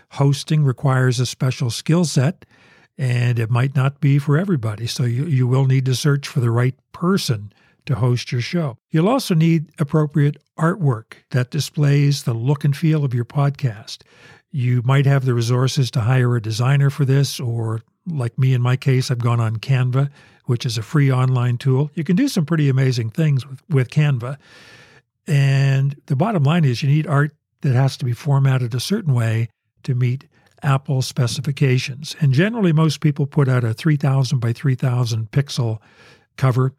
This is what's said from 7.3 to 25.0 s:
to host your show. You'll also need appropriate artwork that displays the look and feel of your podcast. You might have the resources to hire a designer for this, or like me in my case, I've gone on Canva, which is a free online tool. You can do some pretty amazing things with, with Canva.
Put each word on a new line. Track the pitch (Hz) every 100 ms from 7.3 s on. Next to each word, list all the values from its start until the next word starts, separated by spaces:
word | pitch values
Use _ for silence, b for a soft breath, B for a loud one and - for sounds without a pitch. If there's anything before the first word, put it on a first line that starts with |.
| 107 101 b b b -
to |
host | 117 123 120 -
your | 123
show. | 117 175 151 110 _
You'll | 160 185
also | 262 -
need | 165 165 165 151 -
appropriate | 151 156 151 151 143 147 _ -
artwork | 160 196 147 110 - - _
that | 123 127
displays | 156 - - 143 143 143 143
the | -
look | 113 123 147
and | 147 139
feel | 160 156 143
of |
your | 120
podcast. | 117 143 143 139 127 101 - - _ B B B B
You | 147 123 123
might | 120 135 139
have | 139
the | 131
resources | 120 117 123 127 - 120
to | 131
hire | 107 131 123 120
a |
designer | 107 104 123 139 139
for | 139 131
this, | 135 135 -
or | 123 117 113 110 - _ 190
like | 151 117 -
me | 131
in | 127
my | 127 123
case, | 143 127 -
I've | 120
gone | 120 117
on | 113 110
Canva, | - 131 127 127 143 B B B -
which | 120 127
is | 110
a |
free | - 151 139
online | 127 131 131 123 120
tool. | 139 131 151
You | -
can | 151 185
do | 277
some | -
pretty | 143 165 143
amazing | 131 131 123 110
things | - 160 135 -
with, | 131 -
with | 139 123
Canva. | 143 147 127 123 139 B B B B B B